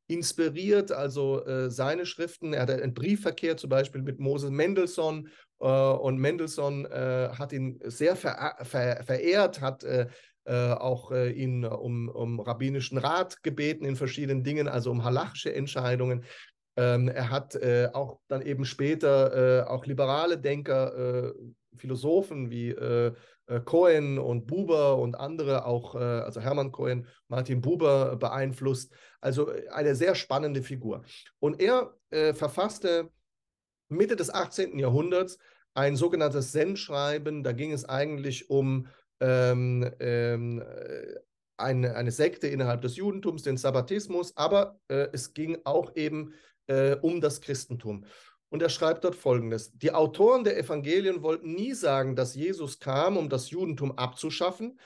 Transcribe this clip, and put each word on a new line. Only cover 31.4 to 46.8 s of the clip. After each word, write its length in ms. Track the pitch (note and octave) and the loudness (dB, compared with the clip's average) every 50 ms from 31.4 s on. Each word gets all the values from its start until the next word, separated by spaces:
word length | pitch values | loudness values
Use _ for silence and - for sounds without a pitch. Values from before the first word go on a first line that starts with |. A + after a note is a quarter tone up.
Und 200 | C#3+ D3 D3 D3 | 0 0 2 2
er, 340 | F#3 G#3+ B3+ B3+ A#3+ - - _ _ - | 2 4 4 2 2 -2 -8 _ _ -4
äh, 240 | D3+ D#3 D#3 D#3 D3 | 0 2 2 2 2
verfasste 760 | - D3+ C#3 - F#3 G3 G#3 - - - F3+ E3+ E3+ D#3+ E3 _ _ _ _ _ _ _ _ _ _ _ _ _ _ _ - | 2 -2 -4 0 0 -2 -2 -2 -2 0 2 2 2 0 -2 _ _ _ _ _ _ _ _ _ _ _ _ _ _ _ -6
Mitte 280 | D3 E3+ G#3+ G#3+ A#3 | 0 0 2 2 2
des 160 | F3+ E3 - - | -2 -2 -2 -2
achtzehnten 460 | F#3+ E3+ - - - F#3+ - - C3+ | -2 -4 -2 -2 -4 -4 -4 -2 0
Jahrhunderts 600 | C3+ B2 B2 C#3+ E3 F3+ F3+ F3+ F#3 F#3 - _ _ _ _ _ _ _ - | 2 2 4 2 2 2 0 0 0 -2 -6 _ _ _ _ _ _ _ -2
ein 220 | C3+ C#3 C#3+ C#3+ | 0 0 2 2
sogenanntes 560 | B2+ E3+ F3 F3 D#3+ D3+ C#3+ C3+ C#3+ B2+ - - | 2 2 2 2 2 2 2 2 0 -4 -2 0
Zen-Schreiben. 920 | D#3 D#3 F#3+ G3 F#3+ - - D3 C#3+ C#3+ D3 D3 D3 D3 D3+ D3+ D3 C3+ | 0 0 0 -2 -6 -6 -6 -4 -2 0 0 -2 -2 -4 -4 -6 -4 -4
Da 100 | B2+ A#2 | -4 -4
ging 200 | A#2+ C#3+ D#3 D3+ | -2 -4 -4 -4
es 160 | C3 A2+ - | -6 -6 -4
eigentlich 600 | C3 C3+ D3 D#3 D3+ C#3 C#3 C#3 B2+ - - - | -2 -2 -2 -2 -2 -6 -6 -6 -6 -6 -4 0
um, 360 | C#3 C#3 C3+ C3+ C3 C3 B2+ - - _ _ _ _ - | 2 2 2 2 0 0 -2 -6 -14 _ _ _ _ -2
ähm, 720 | C3 B2+ B2+ B2+ B2+ B2 B2 B2 B2+ B2+ B2 B2 B2 B2 - - | 2 4 4 4 4 4 4 2 2 2 2 0 0 -2 -4 -4
ähm, 640 | B2+ B2 A#2+ A#2+ A#2+ A#2+ A#2+ A#2 A#2+ A#2+ A#2 A#2 - | -2 0 0 2 2 0 0 -2 -2 -4 -4 -6 -8
äh, 520 | - - - - - - - - - - - - _ _ _ _ _ _ | -10 -12 -12 -10 -10 -10 -10 -10 -12 -14 -14 -16 _ _ _ _ _ _
eine, 400 | - A2+ C3+ B2+ B2+ B2 B2 A2+ | -4 -2 0 2 2 2 0 0
eine 160 | A2+ B2 A#2 A#2 | 0 -2 -2 2
Sekte 340 | - D3+ F3 F3+ - E3+ | 2 2 2 2 0 -4
innerhalb 360 | C#3+ C#3+ C3+ B2+ A#2+ A#2+ A#2+ B2 | -4 -2 0 0 0 0 0 -2
des 140 | B2+ B2 | -4 -4
Judentums, 460 | - G3 G#3 F#3+ G3 G3 F#3 D#3+ D3 - | -2 -4 -4 -4 -2 -2 -4 -4 -2 -4
den 140 | C#3+ C3 | -4 -4
Sabbatismus, 800 | B2 - C3+ B2+ B2+ B2 - F#3+ - - - F3 F3 F3 F3 - | 0 0 0 0 0 0 0 -2 -4 -4 -2 -4 -4 -4 -4 -2
aber, 420 | - D3 E3+ G3+ G3+ G3 G3 - _ _ - | -2 0 4 4 4 4 2 -2 _ _ -2
äh, 200 | C3+ C#3 C#3+ - - | 0 0 0 0 -2
es 220 | B2 - - - | -6 -8 -8 -8
ging 240 | D3+ D#3 D#3+ E3 E3+ - | -8 -4 -4 -4 -4 -2
auch 320 | C3+ D3 E3+ F3+ - - | 0 0 0 0 0 -4
eben, 380 | E3 D3+ D3+ D#3 D#3 D3 D3 - - _ _ _ _ _ - | -4 -4 -2 -2 -4 -8 -10 -14 -20 _ _ _ _ _ 0
äh, 280 | C3+ C3+ | 2 4